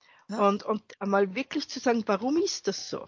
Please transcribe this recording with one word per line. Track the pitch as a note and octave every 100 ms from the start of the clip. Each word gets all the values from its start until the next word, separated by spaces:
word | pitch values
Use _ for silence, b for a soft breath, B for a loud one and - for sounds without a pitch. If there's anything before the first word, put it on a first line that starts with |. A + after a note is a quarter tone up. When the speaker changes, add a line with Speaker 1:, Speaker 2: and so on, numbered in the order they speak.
| b b b
Speaker 1:
Ja. | G#3+ G3+
Speaker 2:
Und, | G3+
und | - G#3+ _ -
einmal | G3+ G3 G3 F#3+
wirklich | - D4+ -
zu | B3+
sagen, | B3+ A#3 G#3+
warum | G3 B3 D#4+
ist | F#4 - -
das | - -
so, | -